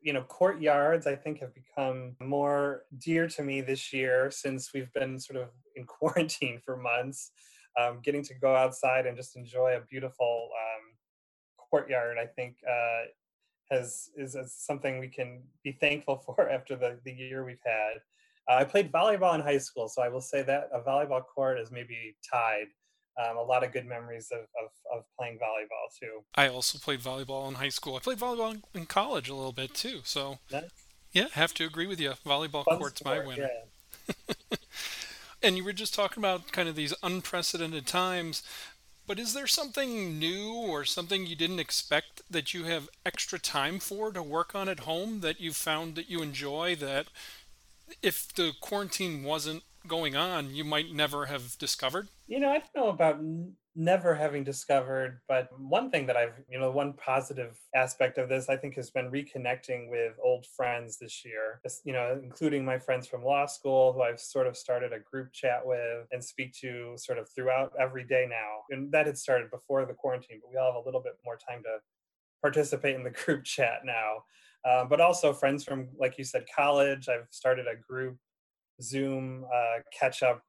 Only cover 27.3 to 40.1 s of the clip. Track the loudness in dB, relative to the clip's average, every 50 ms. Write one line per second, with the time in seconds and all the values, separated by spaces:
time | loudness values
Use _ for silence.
27.3 | -6 -6 -6 -6 -6 -4 -4 -4 -4 -4 -6 -6 -8 -4 -4 -4 -4 -2 -2 -4
28.3 | -2 -2 -2 -4 -4 -8 -14 -12 -12 -12 -8 0 0 0 0 2 -2 -4 -4 -6
29.3 | -6 -6 -6 -6 -6 -6 -8 -6 -4 -6 -6 -6 -6 -8 -6 -4 -4 -4 -4 -4
30.3 | -8 -12 -12 -8 -8 -8 -8 -8 -18 -20 -20 -20 -20 -20 -12 0 2 2 2 2
31.3 | 2 0 0 0 2 -2 -4 -4 -2 -4 -4 -4 -2 -2 -2 -2 -4 -6 -2 0
32.3 | 0 0 0 -2 -4 0 2 2 2 2 0 -6 -6 -6 -2 -2 -2 -2 -2 -4
33.3 | -6 -4 -4 -4 -4 -6 -10 -16 -20 -20 -20 -20 -20 -18 -8 -8 -8 -8 -6 -8
34.3 | -8 -8 -6 -8 -8 -8 -8 -10 -12 -8 -8 -8 -8 -8 -10 -10 -12 -16 -16 -18
35.3 | -8 2 2 2 2 2 -2 -4 -4 -4 -4 -4 0 0 0 0 0 0 0 0
36.3 | 0 0 -4 -6 -2 -2 -2 -2 0 -2 -2 -2 -2 -2 -2 -2 -2 -2 -4 -4
37.3 | -4 -2 -2 -2 -2 -2 -4 -4 -4 -6 -4 0 0 2 2 2 0 -2 -4 -4
38.3 | -6 -6 -8 -8 -14 -14 -14 -16 -18 _ _ -20 -20 _ -8 -6 -6 -4 -2 -4
39.3 | -4 -2 0 2 2 2 0 -2 -2 -2 -2 -2 -2 -4 -4 -4